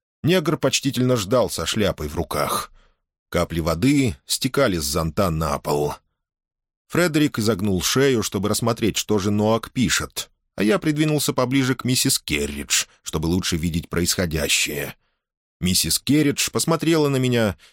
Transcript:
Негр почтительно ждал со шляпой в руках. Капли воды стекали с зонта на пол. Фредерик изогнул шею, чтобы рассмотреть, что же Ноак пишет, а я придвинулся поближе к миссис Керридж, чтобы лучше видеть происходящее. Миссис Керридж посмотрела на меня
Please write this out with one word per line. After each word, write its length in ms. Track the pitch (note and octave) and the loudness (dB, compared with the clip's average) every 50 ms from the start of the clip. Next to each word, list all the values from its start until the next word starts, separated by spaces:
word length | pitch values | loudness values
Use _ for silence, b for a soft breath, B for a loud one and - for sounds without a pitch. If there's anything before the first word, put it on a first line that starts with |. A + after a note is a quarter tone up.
| _ _ _ _ - | _ _ _ _ 0
Негр 360 | C#3 F#3 F#3 D#3+ D#3+ D#3+ D3 | 2 2 2 2 0 -2 0
почтительно 580 | - C3+ - - - C#3 B2 A#2+ B2 B2+ B2+ | 0 0 0 0 -2 -2 0 2 2 2 2
ждал 320 | A#2+ G2 F#2 A#2+ B2 G#2+ F2 | 2 2 2 2 2 2 2
со 160 | - - E2 | 0 -4 -4
шляпой 440 | - - A2+ G#2 F#2 D#2 - D2+ D2 | -4 -2 0 0 0 0 -2 -6 -6
в 60 | D2+ | -4
руках. 560 | F2 E2 - - D2+ C#2+ - - - - - - - _ _ _ _ _ _ _ _ _ _ | -4 -6 -4 -2 -2 -2 -2 -2 -4 -6 -8 -14 -20 _ _ _ _ _ _ _ _ _ _
Капли 300 | - F2+ E2+ - E2+ E2 | -2 -2 -2 0 -2 -4
воды 560 | D#2+ D#2+ D#2+ D#2+ G2 C3+ D3 C#3+ C3+ A#2 E2 - _ | -2 -2 -2 0 2 2 2 4 2 0 -2 -6 _
стекали 540 | - - - - C3+ - - C#3 A#2+ F#2 E2 | -6 -6 -4 -4 -2 0 2 2 2 2 0
с 60 | D2 | -2
зонта 440 | C#2+ C#2+ F2 D#2+ E2 - - F2 F2 | -2 -2 -2 -2 -2 0 0 0 0
на 280 | D#2+ D#2 D#2+ D2+ C#2+ C#2 | 0 0 -2 -2 -2 -4
пол. 360 | - - D2 D2 D2 C#2+ - - _ _ _ _ _ _ _ _ _ _ _ _ _ _ _ _ _ _ | -2 -2 -2 -2 -2 -4 -4 -8 _ _ _ _ _ _ _ _ _ _ _ _ _ _ _ _ _ _
Фредерик 500 | - D#3+ F3 F3+ D3+ D#3 D3+ C#3 - - | -2 0 0 2 2 2 2 2 0 0
изогнул 440 | G#2+ G#2+ A2+ E2+ G2 G#2 F#2+ F2+ E2 | 0 0 0 0 0 0 0 0 0
шею, 400 | - - C3 C#3 C#3 C3 A2+ G2 | 0 2 4 4 4 4 2 0
чтобы 260 | - - G#2 F#2+ G2+ | -2 -2 -2 -2 0
рассмотреть, 480 | G#2+ - - A2+ A#2 - - G2+ E2+ | -2 0 0 -2 -2 0 0 0 0
что 220 | - - - G#2+ G#2 | -2 -2 0 0 0
же 120 | F2+ G#2 | 2 0
Ноак 400 | G2+ G#2 G#2+ G#2+ A2+ A2+ - - | 0 2 2 2 2 0 -2 -4
пишет, 600 | - C3 A#2+ F2+ - - D#2 - - - - - _ _ _ _ _ | -2 0 0 2 0 0 -4 -6 -8 -10 -12 -12 _ _ _ _ _
а 60 | - G3 | -2 2
я 160 | G#3+ G#3 F#3 | 2 2 2
придвинулся 560 | - D#3+ D3+ D3 D#3 D#3 D3+ D3 - - C3+ | 2 0 0 2 2 2 2 0 0 0 0
поближе 400 | - B2+ B2 C3 C#3 C3 B2 C3 | 0 0 2 2 2 2 2 0
к 100 | - - | -2 0
миссис 340 | A#2+ B2+ - - C3+ - - | 0 0 2 2 2 0 0
Керридж, 680 | - - D2+ C#2+ C#2+ C#2+ C#2+ C#2+ C#2 - - - - b b b b | -2 -2 -2 -2 -2 -4 -4 -8 -6 -2 -2 -2 -2 b b b b
чтобы 240 | - - D#2+ D#2 | -6 -6 -2 0
лучше 320 | E2 F2 F#2+ F2+ - F#2 E2 | 0 0 0 0 -2 -2 -2
видеть 320 | D2+ F2 D#2 E2+ - - | -2 -2 -2 -2 -4 -4
происходящее. 1080 | - F2 F2 F2 - - F#2 E2 D2+ D#2 C#2+ - - - - D#2+ D2+ D2 C#2+ - - - _ _ _ _ _ _ _ _ _ _ _ _ | -4 -2 0 0 0 0 -2 -2 -2 -2 -2 0 0 0 -2 -2 -4 -6 -8 -8 -10 -16 _ _ _ _ _ _ _ _ _ _ _ _
Миссис 380 | D#2 F2+ F#2 - - D#2+ - - | -2 0 0 0 0 0 -2 -4
Керридж 520 | - - C#3 D3+ D3+ C#3+ C#3 - - - | 0 2 2 4 4 2 0 -2 -4 -4
посмотрела 600 | - A2+ - - E3 D#3 - D#3 E3 D#3+ D3+ C#3+ | -2 -2 0 0 0 0 2 2 2 2 2 2
на 80 | C#3 C3 | 2 0
меня 400 | B2+ B2+ B2 A#2+ A2+ G#2 F2+ b b b | 0 2 2 2 2 0 -2 b b b